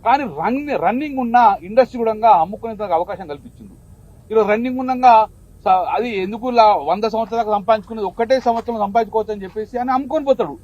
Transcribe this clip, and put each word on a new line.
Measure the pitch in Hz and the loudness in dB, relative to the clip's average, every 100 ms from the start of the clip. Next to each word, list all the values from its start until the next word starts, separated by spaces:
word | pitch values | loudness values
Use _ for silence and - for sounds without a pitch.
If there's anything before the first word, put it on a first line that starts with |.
| 220 | 2
కానీ | 269 254 143 | 0 -2 -4
రన్-, | 185 262 294 240 | -4 -4 -4 -2
రన్నింగ్ | 175 240 302 262 | 0 -2 -4 -6
ఉన్న | 240 240 226 196 170 | 0 4 4 2 -2
ఇండస్ట్రీ | 226 240 247 | 0 0 0
కూడా | 226 214 226 185 | -4 2 4 4
అమ్ముకునేందుకు | 160 208 226 208 208 165 | 2 -4 -10 -10 -2 -2
అవకాశం | 175 190 175 | -2 -8 -10
కల్పించింది. | 143 120 - 104 - - - - - - | -14 -14 -20 -20 -20 -20 -20 -20 -20 -2
ఈరోజు | 220 208 | 0 2
రన్నింగ్ | 214 247 254 | 0 -2 -4
ఉండగా | 254 254 254 220 214 - - - 202 | -4 4 6 6 4 -6 -20 -8 0
స-, | 185 170 185 | 0 2 -2
అది | 240 202 185 | -2 -4 -6
ఎందుకు | 214 254 240 | -6 -2 4
లా-, | 214 190 143 | 6 4 0
వంద | 185 220 220 | -2 -2 -4
సంవత్సరాలకు | 220 226 214 208 | -4 -4 -2 -2
సంపాదించుకునేది | 190 220 - 220 196 | 0 0 0 -8 -8
ఒక్కటే | - 226 262 240 | -4 0 0 0
సంవత్సరం | 233 233 233 202 | -2 -4 -6 -2
సంపాదించుకోవచ్చు | 214 214 220 214 208 | -2 0 -4 -4 -8
అని | 190 | -10
చెప్పేసి | 214 214 240 | -10 -8 -6
అని | 247 262 | -2 -4
అమ్ముకొని | 277 311 277 | -2 -4 -2
పోతాడు. | 254 180 139 | -2 -2 -6